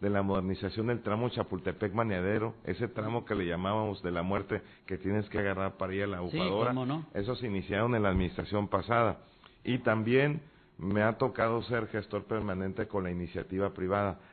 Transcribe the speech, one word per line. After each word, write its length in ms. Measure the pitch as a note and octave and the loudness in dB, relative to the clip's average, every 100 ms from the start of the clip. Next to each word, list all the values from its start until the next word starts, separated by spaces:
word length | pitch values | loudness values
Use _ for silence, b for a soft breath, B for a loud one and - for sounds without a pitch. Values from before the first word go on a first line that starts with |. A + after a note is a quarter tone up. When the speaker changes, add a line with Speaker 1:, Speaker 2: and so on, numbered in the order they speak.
Speaker 1:
de 80 | G2+ | 0
la 120 | G2+ | 2
modernización 640 | G2 F#2+ F#2 F#2 G2 G#2+ A2+ | 2 2 0 -2 -2 -2 -2
del 140 | A2+ | 0
tramo 280 | G#2 G#2+ A#2+ | 0 0 0
Chapultepec-Maniadero, 1200 | A#2 G2+ F#2 F2+ E2 G#2 G#2 A2+ F#2 F#2 G#2+ A2 - - | -2 -2 -4 -4 -2 0 0 0 0 0 0 -2 -4 -6
ese 220 | F#2 A#2 | -4 -4
tramo 380 | A2+ A2 A#2 A2+ | -4 -2 -2 -2
que 100 | G2+ | -2
le 100 | F2 | 0
llamábamos 560 | E2+ F#2+ G#2+ G#2+ G2 | 0 0 0 0 -2
de 100 | F2 | -2
la 100 | F2 | 0
muerte, 400 | F#2 G2 F#2+ G#2 B B - | 0 0 -2 -4 B B -8
que 120 | F2 | -4
tienes 300 | F#2+ G#2 G#2 | 0 0 0
que 100 | G#2 | 0
agarrar 380 | G2 F#2+ F#2+ - | 0 0 -2 -2
para 160 | F#2+ | -2
ir 100 | G2 | 0
a 40 | G2+ | -2
la 120 | F2+ F2+ | -2 -4
Speaker 2:
Sí, 80 | - | -2
Speaker 1:
Upadora. 320 | F#2 G2+ A#2 | 0 2 2
Speaker 2:
cómo 160 | B2+ B2+ | 0 -2
no. 200 | D#3+ D#3 | -4 -4
Speaker 1:
Esos 260 | G2+ G#2 B2 | -4 -2 -2
se 80 | A#2+ | -2
iniciaron 480 | F#2+ E2+ G2 A#2 A#2 | -2 0 0 2 4
en 80 | |
la 60 | G2+ | 4
administración 600 | F#2 F2+ - - G#2 G2+ | 4 2 -2 -2 -2 0
pasada. 500 | G2 F#2+ A#2 A2 - B B B B | 0 2 4 4 0 B B B B
Y 160 | - B2+ | -2 0
también 600 | A#2 A2 A2 C3 D3 D3+ B B B - | 2 2 4 4 4 0 B B B -6
me 260 | F#2 G#2 | 0 4
ha 140 | G#2+ G#2+ | 4 4
tocado 440 | C3 - A2+ A#2 | 0 2 2 2
ser 240 | G#2+ A#2+ G#2+ | 0 -2 0
gestor 380 | A2 - G#2 F#2+ | -4 -4 -6 -2
permanente 600 | A2 G#2 F#2 F#2+ F#2+ G#2+ | -2 0 0 -2 -2 -4
con 160 | G2+ | -2
la 80 | F2+ | -2
iniciativa 600 | F2 E2 E2+ - F#2+ G2 | -2 -4 -6 -4 0 0
privada. 460 | - F#2 G2+ G2+ F#2+ B | -2 0 2 0 -2 B